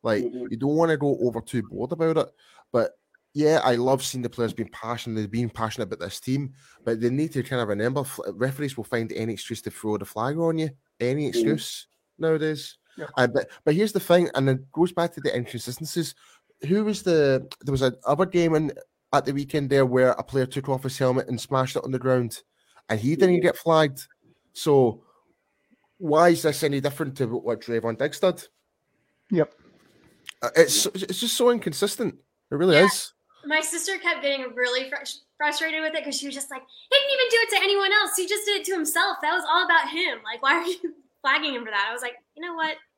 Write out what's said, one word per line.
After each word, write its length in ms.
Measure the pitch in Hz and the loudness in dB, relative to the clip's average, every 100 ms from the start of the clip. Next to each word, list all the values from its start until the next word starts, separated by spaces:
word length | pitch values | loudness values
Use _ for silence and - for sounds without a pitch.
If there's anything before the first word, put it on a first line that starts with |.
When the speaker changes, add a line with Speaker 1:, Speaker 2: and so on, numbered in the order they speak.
Speaker 1:
Like, 180 | 123 107 | 0 0
Speaker 2:
Mm-hmm. 220 | 117 123 123 | -2 -6 -8
Speaker 1:
you 60 | 117 | -4
don't 200 | 139 151 | 0 2
wanna 200 | 165 151 | 2 2
go 220 | 143 135 | 0 0
over 200 | 123 113 | 0 -2
too 220 | - 123 | -4 -6
board 260 | 104 98 127 | -6 -8 -8
about 260 | 165 160 160 | -2 0 0
it, 100 | - _ _ - _ | -2 _ _ -20 _
but 220 | 123 104 _ _ _ _ | 0 0 _ _ _ _
yeah, 280 | 147 151 160 | 0 4 4
I 100 | - | 4
love 300 | 120 127 135 | 2 2 0
seeing 180 | - 131 | 0 -6
the 80 | 120 | -8
players 220 | - 113 | -4 -4
being 160 | 95 110 | -4 -10
passionate, 600 | - 113 117 120 110 107 | -8 -8 -8 -6 -6 -4
being 180 | 113 120 | -4 -4
passionate 360 | - 110 - 101 | -4 -6 -4 -8
about 60 | 110 | -6
this 220 | 87 - | -8 -8
team, 320 | - 135 139 - _ _ | -4 -4 -4 -12 _ _
but 160 | - 113 | -4 0
they 100 | 120 | 0
need 220 | 135 156 | 0 -2
to 100 | 143 | -4
kind 180 | 117 127 | -4 -2
of 60 | 107 | -2
remember 360 | 101 117 139 | 0 0 -2
f-, 180 | 135 - - | -6 -8 -10
referees 420 | 95 131 135 143 131 | -2 -4 -2 -6 -6
will 80 | |
find 260 | 107 120 113 | -4 -4 -4
any 200 | - 110 | -4 -4
excuse 280 | 101 - 113 | -6 -8 -10
to 100 | 107 | -10
throw 240 | - 107 107 | -8 -4 -4
the 60 | |
flag 340 | 95 107 123 151 | -4 -4 -4 0
on 200 | 165 160 | -2 -2
you, 120 | 156 135 _ _ | -4 -8 _ _
any 240 | 120 139 | -2 0
Speaker 2:
Mm. 40 | 147 | 0
Speaker 1:
excuse 580 | - 339 151 - - - _ _ _ | 0 0 0 -4 -12 -16 _ _ _
nowadays. 600 | 160 156 156 147 - - _ - | 0 0 0 -4 -10 -20 _ -16
Speaker 3:
Yeah. 100 | 151 - | -6 2
Speaker 1:
Uh, 100 | 123 | 2
but, 220 | 131 - - | 2 -4 -2
but 100 | - | 0
here's 180 | 160 214 | 2 2
the 60 | 196 | -2
thing, 320 | - 175 175 - | 4 4 4 2
and 120 | 135 | 2
it 220 | 135 135 | 0 -2
goes 220 | - 180 | 0 0
back 200 | 175 170 | 2 -4
to 60 | - | -2
the 140 | 147 | -4
inconsistencies. 800 | 123 120 117 - 123 160 175 156 - _ _ _ _ 143 | -2 -4 -10 -10 -10 -6 -4 -6 -8 _ _ _ _ 0
Who 160 | 196 | 0
was 180 | 214 208 | 2 -2
the, 420 | 185 160 143 131 131 - | 2 4 4 2 -2 -10
there 100 | 135 | -4
was 100 | 135 | 2
another 420 | 131 117 - 143 190 | 0 0 -2 0 2
game 280 | 180 165 | 2 4
in, 160 | 156 151 - - _ _ | 2 0 -6 -18 _ _
at 120 | 143 | 0
the 80 | 139 | 0
weekend 360 | 139 139 151 139 | -4 -2 -2 2
there 140 | 139 131 | 4 4
where 240 | 127 127 | 4 4
a 120 | - | 2
player 240 | - 135 127 | -2 -2 -2
took 220 | 139 135 | -4 -4
off 160 | 131 | -4
his 120 | 135 135 | -4 0
helmet 280 | 131 127 - | 0 0 -2
and 120 | 120 | -8
smashed 340 | - 135 127 | -2 -2 0
it 80 | - | -4
on 80 | - | -4
the 80 | 131 | -2
ground, 440 | 127 127 120 - _ _ _ _ - | 2 2 0 -8 _ _ _ _ -4
and 120 | 110 | -2
he 160 | 117 165 | 0 4
didn't 200 | 185 175 | 4 6
Speaker 2:
Mm-hmm. 60 | 180 | 2
Speaker 1:
get 100 | - | 0
flagged. 500 | 165 160 151 135 - _ _ _ _ | 2 4 4 -2 -20 _ _ _ _
So 500 | - 160 139 123 - _ _ _ _ _ _ _ _ _ _ | -6 2 4 4 0 _ _ _ _ _ _ _ _ _ _
why 300 | 170 151 175 | 0 6 6
is 140 | 165 | 6
this 200 | 160 139 | 0 0
any 180 | 151 139 | -2 0
different 360 | 139 139 147 135 | -2 -4 -8 -4
to 100 | 120 | -4
what 360 | 120 117 110 | -2 -4 -6
Trayvon 360 | - 113 113 113 | -2 -2 -2 -2
Diggs 220 | 147 - | -4 0
did? 240 | 185 185 - _ _ _ _ _ _ _ _ | 0 0 -12 _ _ _ _ _ _ _ _
Speaker 3:
Yep. 200 | 175 151 _ _ _ _ _ _ _ - _ | 0 0 _ _ _ _ _ _ _ -20 _
Speaker 1:
Uh, 80 | 123 160 | 0 6
it's, 300 | 147 147 - | 6 4 0
it's 320 | 190 - 185 | -4 -6 -4
just 160 | 233 - | -2 4
so 140 | 247 | 4
inconsistent. 640 | 240 190 147 202 - 208 - _ _ _ | 4 -2 -2 -2 0 -4 -4 _ _ _
It 20 | |
really 220 | 143 180 151 | 0 6 8
Speaker 4:
Yeah. 80 | 196 | 6
Speaker 1:
is. 260 | - - _ _ _ 294 | 4 -8 _ _ _ -2
Speaker 4:
My 140 | 311 | -2
sister 380 | 311 330 381 381 | -2 -6 -4 -2
kept 240 | 349 320 | -2 -2
getting 320 | 277 277 254 | -2 -2 -6
really 340 | 226 247 254 262 | -2 -2 0 -4
fr-, 160 | 285 277 - _ _ | -10 -10 -14 _ _
frustrated 460 | 294 294 320 311 | -2 -2 -4 -2
with 120 | 311 | -4
it 80 | 311 | -4
'cause 120 | 294 - | -6 -8
she 80 | 277 | -8
was 80 | |
just 160 | 269 269 | -10 -10
like, 120 | 254 | -12
"He 340 | 262 - _ 554 | -16 -20 _ 0
didn't 160 | 554 | 2
even 140 | 554 480 | 0 2
do 60 | 453 | 2
it 80 | 453 403 | 2 2
to 40 | |
anyone 280 | 392 403 392 | 2 2 2
else. 240 | 415 381 - | 2 2 -2
He 100 | 349 | -2
just 200 | 415 415 | -4 -2
did 140 | 403 | -2
it 40 | - | -2
to 60 | |
himself. 460 | 370 302 330 392 359 | -4 -2 0 0 0
That 120 | 302 | 0
was 100 | 359 - | 0 2
all 180 | 339 359 | 0 4
about 220 | 330 277 | 2 2
him. 300 | 311 349 226 | -2 -4 -4
Like, 160 | 214 233 | -10 -2
why 120 | 269 | 2
are 100 | 339 | 2
you 300 | 349 359 330 - _ | 0 -6 -8 -12 _
<laughs> 120 | _ | _
flagging 340 | 269 294 302 | 0 0 -2
him 80 | 254 | -6
for 60 | 220 | -4
that?" 180 | 208 208 | -2 -2
I 20 | |
was 80 | 247 | -4
like, 140 | 247 240 _ | -8 -12 _
"You 80 | 302 | -14
know 120 | 349 | -10
what? 220 | 330 311 302 _ | -4 -4 -6 _